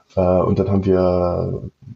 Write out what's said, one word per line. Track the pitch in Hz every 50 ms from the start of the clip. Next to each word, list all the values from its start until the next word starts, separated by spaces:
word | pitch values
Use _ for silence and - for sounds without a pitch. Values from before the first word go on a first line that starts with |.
| _ _ _ 95
Äh, |
und | 92 90 92 90 87 90 98 95
dann | 95 95
haben | 98 98 92
wir | 98 92 92 92 90 90 90 87 87 87 87 87 90 92 - - - - _ - - -